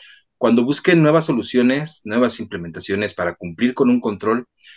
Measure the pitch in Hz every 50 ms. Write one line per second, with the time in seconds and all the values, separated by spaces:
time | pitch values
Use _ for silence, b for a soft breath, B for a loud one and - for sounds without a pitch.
0 | B B B B B B _ _ - 113 117 117 117 127 143 - - - 180 170
1 | 156 151 156 165 156 - 143 120 104 - - 123 123 123 131 143 151 151 - -
2 | _ 107 107 117 123 120 - - 107 92 101 92 85 85 80 - 78 - 98 98
3 | 107 101 - - 90 87 82 - - 87 85 80 120 123 127 - 139 123 123 123
4 | 120 120 104 95 - 107 113 123 123 - _ _ B B B